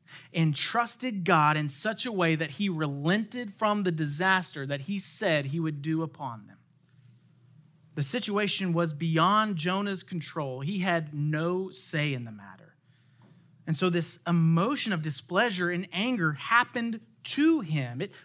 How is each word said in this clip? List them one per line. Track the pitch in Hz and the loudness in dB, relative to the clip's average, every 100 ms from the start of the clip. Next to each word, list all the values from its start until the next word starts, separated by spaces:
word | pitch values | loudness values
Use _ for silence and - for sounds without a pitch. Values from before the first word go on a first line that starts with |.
| - - - | -20 -20 -6
and | - 160 139 | 2 2 2
trusted | - 233 233 - 254 202 | 0 0 0 -2 -4 -2
God | 175 165 151 151 | 4 6 6 4
in | 147 | 0
such | - 214 220 254 | -2 -4 -4 -4
a | |
way | 196 165 156 | 2 2 2
that | 151 | -2
he | 139 196 | -2 -2
relented | 160 151 139 156 208 220 247 220 | 0 -2 0 2 2 0 -6 -8
from | - 214 208 | 0 2 4
the | 185 | 2
disaster | 160 151 147 190 185 - 147 135 | 0 -2 0 2 2 0 -8 -6
that | 143 | -6
he | 139 202 | -4 -6
said | - - 208 151 139 | -6 -2 2 2 0
he | 165 | -2
would | 160 147 | -2 -4
do | 151 160 | -2 -2
upon | 160 - 135 110 107 | -2 -6 -10 -10 -16
them. | - _ _ _ _ - _ _ _ _ - - _ _ 156 | -20 _ _ _ _ -20 _ _ _ _ -20 -20 _ _ -6
The | |
situation | 139 247 214 202 208 - 185 | -4 -4 -2 0 0 0 0
was | 170 170 | 2 0
beyond | 147 165 160 175 214 214 170 | -2 0 4 6 6 2 0
Jonah's | 175 190 202 190 | -2 -2 -2 -6
control. | - 175 - 165 139 127 | -6 -8 -6 -6 -6 -4
He | 143 202 | -4 -2
had | 185 170 151 | 0 0 0
no | 147 151 151 170 180 190 | -2 0 0 0 -2 -4
say | - - 156 147 | -8 -4 -2 -2
in | 127 117 | -2 -6
the | |
matter. | 107 98 95 - _ _ _ _ _ - - _ _ - | -12 -16 -20 -20 _ _ _ _ _ -20 -20 _ _ -4
And | 156 | 0
so | 185 | 0
this | 170 165 - - | 0 -2 -6 0
emotion | 170 165 165 214 294 220 | 4 4 4 2 0 -2
of | 170 | -2
displeasure | 156 - - 185 240 185 175 | -4 -6 -2 2 2 2 -2
and | 175 196 | -2 -4
anger | 175 240 240 160 | -4 -2 2 0
happened | 143 - 233 240 247 233 220 - _ | 0 2 4 4 -2 -4 -6 -10 _
to | - - 320 320 | -4 4 4 4
him. | 160 151 123 123 | 2 -2 -2 -4
It | 202 - | -6 -8